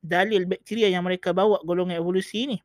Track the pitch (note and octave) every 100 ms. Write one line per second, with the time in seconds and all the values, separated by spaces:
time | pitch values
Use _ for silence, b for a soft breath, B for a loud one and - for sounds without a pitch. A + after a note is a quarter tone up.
0 | E3 F3 G3 G#3+ F3+ F#3 - A3 G#3+ F3+
1 | F3+ F3+ - F3 G#3 G#3 D#3+ F3+ F3+ E3+
2 | E3+ F#3 F#3 G#3 C4+ G#3+